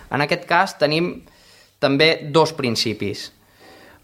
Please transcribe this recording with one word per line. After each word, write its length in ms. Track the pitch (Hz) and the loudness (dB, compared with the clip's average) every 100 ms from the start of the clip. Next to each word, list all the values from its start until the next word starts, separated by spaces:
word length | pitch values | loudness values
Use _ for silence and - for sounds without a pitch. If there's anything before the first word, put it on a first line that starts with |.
| - | -6
En 100 | 135 | -2
aquest 240 | 147 170 | -2 -2
cas 320 | - 170 190 - | 0 2 2 0
tenim 360 | 147 156 175 - - _ _ - _ - | 0 0 -2 -6 -18 _ _ -20 _ -2
també 460 | 139 139 160 - 147 | 0 4 2 2 0
dos 220 | 151 156 | 2 2
principis. 800 | 156 127 110 117 104 101 101 - _ _ _ - - - - | 0 -4 -2 -2 -4 -6 -8 -12 _ _ _ -20 -20 -20 -10